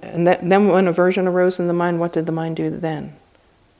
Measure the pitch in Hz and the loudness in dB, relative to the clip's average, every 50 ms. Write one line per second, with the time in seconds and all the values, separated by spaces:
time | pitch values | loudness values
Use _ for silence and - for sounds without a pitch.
0 | - - - 170 175 175 180 - 180 175 190 196 208 196 170 190 190 180 165 180 | -14 -8 -4 0 2 2 2 2 2 2 2 4 4 4 4 4 2 2 2 2
1 | 180 180 185 190 185 185 175 180 180 185 185 - 175 175 175 170 175 175 175 170 | 2 2 2 0 0 0 2 2 2 2 0 0 -2 -2 0 0 0 0 0 -2
2 | 170 170 - 175 160 165 160 160 160 165 160 165 160 156 - - 165 160 156 147 | -2 -2 -2 -4 -4 -2 -4 -4 -4 -4 -4 -4 -4 -6 -6 -6 -6 -6 -6 -6
3 | 143 151 147 - _ _ _ _ _ _ _ _ _ _ _ | -10 -12 -16 -20 _ _ _ _ _ _ _ _ _ _ _